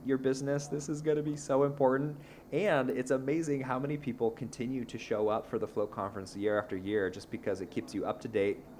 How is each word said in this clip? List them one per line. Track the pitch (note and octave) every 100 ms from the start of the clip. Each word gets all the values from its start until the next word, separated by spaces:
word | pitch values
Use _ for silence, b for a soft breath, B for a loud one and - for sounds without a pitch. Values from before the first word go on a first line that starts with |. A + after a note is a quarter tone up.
your | B2+ C3+
business, | C3 C3 C#3 C#3+ C#3+
this | D3 C#3+
is | D3+
gonna | D#3 D3+
be | D3+ D3
so | - C3+
important. | C#3+ C#3+ C3 C3 D3 D3 b b b
And | C#3+ G#3 D3+ B2+
it's | B2+ B2+
amazing | C3+ C3 D#3+ D#3 C#3
how | B2+ B2+
many | C#3+ D3
people | C#3+ A2+ A#2
continue | - A2+ - A#2+ C3
to | A2+ A2+
show | - G#2+ G#2+
up | A2 -
for | A#2
the | G#2
Float | - G#2
Conference | - G2 G2 F#2+ G2
year | G#2 G#2
after | G2+ F#2+
year | F#2+ G#2+ F#2
just | F#2+ -
because | G#2+ - G2
it | F#2+
keeps | - A2
you | G2+ G#2+
up | G#2+
to | B2
date | A2 G2+ G2 - -